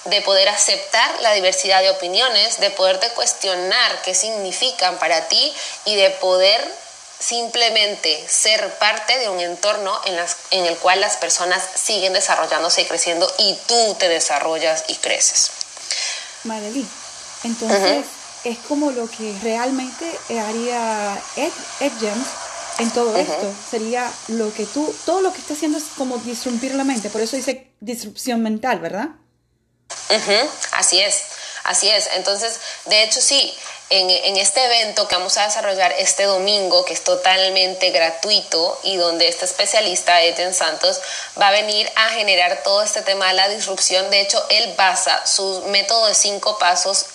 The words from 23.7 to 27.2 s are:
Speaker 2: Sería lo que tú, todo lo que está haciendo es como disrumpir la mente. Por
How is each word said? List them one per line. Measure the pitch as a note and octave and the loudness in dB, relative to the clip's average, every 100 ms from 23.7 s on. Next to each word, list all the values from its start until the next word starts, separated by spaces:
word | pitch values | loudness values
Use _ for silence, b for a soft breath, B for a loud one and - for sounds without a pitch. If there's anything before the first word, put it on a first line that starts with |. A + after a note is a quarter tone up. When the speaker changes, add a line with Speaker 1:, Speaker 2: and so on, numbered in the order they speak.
Speaker 2:
Sería | A#3 A3 B3 A#3+ - - | -4 -2 -2 -4 -8 -6
lo | A3+ G#3+ | -2 -2
que | G#3+ G3+ | -2 -6
tú, | - D#4 - - | -2 -2 -4 0
todo | F4+ | 2
lo | F#4+ | 2
que | F#4 | -2
está | - | -8
haciendo | D4 D#4+ D4+ | -4 0 -2
es | D4+ - | -4 -6
como | C4 B3 | -4 -4
disrumpir | A3+ A#3 C4 A#3 C4 C4+ | -6 -6 -4 -2 -2 0
la | |
mente. | C4+ B3 G3+ | 0 0 -2
Por | G#3+ | -2